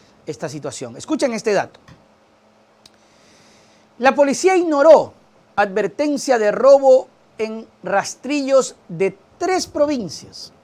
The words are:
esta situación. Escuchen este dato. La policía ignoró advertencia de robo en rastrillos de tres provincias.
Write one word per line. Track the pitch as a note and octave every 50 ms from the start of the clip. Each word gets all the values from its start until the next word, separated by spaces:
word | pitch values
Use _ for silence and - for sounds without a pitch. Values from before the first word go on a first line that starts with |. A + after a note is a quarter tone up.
| _ _ _ _ -
esta | D#3+ D3 - F3 C#3+
situación. | D3+ D3+ C#3 C#3 - - B2+ A#2 A#2+
Escuchen | C#3+ - - D#4 B3+ D4+ B3+
este | A3+ G#3+ - A3
dato. | G3+ E3+ B2 - _ - _ - - _ _ _ _ _ _ _ _ _ _ _ _ _ _ _ _ _ _ _ _ _ _ _ _ _ _ _ _ _ _ _ _ _ _ _ _ _ _ _ _ -
La | A#3 C4+ -
policía | C#4+ C#4+ C#4 B3 - - F#4+ F#4+
ignoró | F4 F4 E4 D4 C#4 C#4 D#4+ D4 G#3 C3+ G#2+ - _ _ _ _ _ _ _ -
advertencia | G3+ G#3 G3 F#3 G#3+ G3+ F#3+ - - D4 D4 C#4+ A#3 - C4+ B3 A3+
de | G#3+ G#3
robo | F#3+ G3 B3 C#4 C#4 C#4 C4+ C4 C4 C4 - - _ _ _ _ _ -
en | A3 A3 A3 A3 A3+ _ _ _
rastrillos | - F3+ G3 G3 - - - _ - B3 D4 D4 C4+ C4 C4+ C4 - - - _ _
de | - F3 D#3+ F#3+ F#3+ - _ _ _ _
tres | - F4 E4+ F#4 E4+ -
provincias. | - - D4+ D4 D4 D4 B3 G3 D3 - - - - - - - - _ _